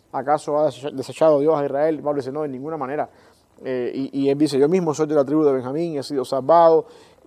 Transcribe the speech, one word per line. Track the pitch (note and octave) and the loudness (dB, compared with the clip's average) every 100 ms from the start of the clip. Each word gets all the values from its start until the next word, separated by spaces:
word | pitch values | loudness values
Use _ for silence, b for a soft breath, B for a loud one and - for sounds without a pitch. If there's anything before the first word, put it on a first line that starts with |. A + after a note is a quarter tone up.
| _ | _
¿Acaso | C#3 B2+ D3 - D3 | -6 -2 -2 0 0
ha | D3+ | 0
desecha-, | B2 C#3 | -2 -8
desechado | C3+ B2+ B2+ D#3+ D3 | -8 -10 0 4 4
Dios | D3+ D3+ | 4 0
a | |
Israel?". | C#3+ C3+ D#3+ D3+ | -2 -2 -2 -2
Y | |
Pablo | C#3+ D3 | -4 -4
dice, | B2+ | -6
"No, | C#3+ | -8
de | D3+ | -8
ninguna | B2+ D3 D#3+ | -8 -10 -8
manera". | C3 D3+ B2 b b b b _ | -6 -6 -6 b b b b _
Eh, | - B2+ A#2+ | -8 -4 -4
y, | - C3+ C#3 C#3 | -4 -6 -2 0
y | |
él | C#3+ | 2
dice, | D3+ C3+ | 2 4
"Yo | D3 | 2
mismo | F#3+ E3+ | 2 0
soy | D3 D#3 | -2 0
de | D3+ | 0
la | C3+ | 2
tribu | D#3 | 2
de | D3 | 2
Benjamín, | C3 B2 C#3+ E3+ D3 | 2 -2 -6 -6 -6
he | |
sido | B2+ C#3+ B2+ | -6 -6 -4
salvado", | C3+ B2+ E3+ E3 D#3+ D3+ b b b | -2 4 6 8 6 2 b b b